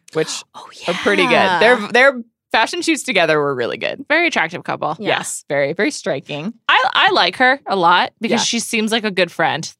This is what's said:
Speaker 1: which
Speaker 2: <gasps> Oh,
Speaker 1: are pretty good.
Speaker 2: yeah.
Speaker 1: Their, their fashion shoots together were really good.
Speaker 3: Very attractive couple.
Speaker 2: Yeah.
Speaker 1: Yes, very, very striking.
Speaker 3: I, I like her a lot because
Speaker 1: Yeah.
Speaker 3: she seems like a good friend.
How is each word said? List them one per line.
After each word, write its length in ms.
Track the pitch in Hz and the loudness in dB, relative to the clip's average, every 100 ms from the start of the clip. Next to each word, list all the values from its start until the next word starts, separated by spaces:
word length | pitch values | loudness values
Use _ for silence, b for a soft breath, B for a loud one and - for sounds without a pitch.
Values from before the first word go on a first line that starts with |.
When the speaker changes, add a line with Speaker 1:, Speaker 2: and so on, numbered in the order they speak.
| _ | _
Speaker 1:
which 280 | 160 160 - - | -6 -4 -6 -12
Speaker 2:
<gasps> 60 | - | -20
Oh, 120 | - - - | -20 -12 -6
Speaker 1:
are 80 | 180 | -2
pretty 260 | 220 196 180 | 0 2 4
good. 80 | |
Speaker 2:
yeah. 260 | 156 185 175 | 4 2 4
Speaker 1:
Their, 280 | 220 240 208 | 4 4 2
their 320 | 233 269 254 - _ _ | 4 4 2 -6 _ _
fashion 300 | 226 247 349 | 0 0 -2
shoots 220 | 320 302 | -2 -2
together 340 | - 190 160 151 | 0 0 2 2
were 140 | 143 | 0
really 240 | 127 113 67 | -2 -4 -4
good. 260 | - - 285 | -6 -6 -2
Speaker 3:
Very 160 | 311 339 | 0 0
attractive 380 | 226 160 170 | 0 -4 -6
couple. 320 | - 135 147 165 | -8 -6 -6 -6
Speaker 2:
Yeah. 200 | 196 - | -2 -4
Speaker 1:
Yes, 260 | 185 - - | -4 -10 -6
very, 240 | 143 143 | -2 -2
very 180 | 170 247 | -2 -4
striking. 640 | - 196 131 - 147 180 - - | -4 -6 -6 -8 -10 -10 -6 0
Speaker 3:
I, 160 | 440 523 - | 2 2 2
I 160 | 359 | 2
like 240 | 349 185 - | 2 0 2
her 240 | 254 269 - | 2 0 -2
a 80 | 196 | 0
lot 360 | 170 180 247 - | 4 2 0 -4
because 220 | 220 233 | -2 -2
Speaker 1:
Yeah. 40 | - | -2
Speaker 3:
she 140 | 233 | -4
seems 320 | - 226 220 | -2 -2 0
like 120 | 233 | -2
a 80 | 214 | -2
good 200 | 185 170 | -2 -2
friend. 400 | - 156 135 - | 0 0 -2 -8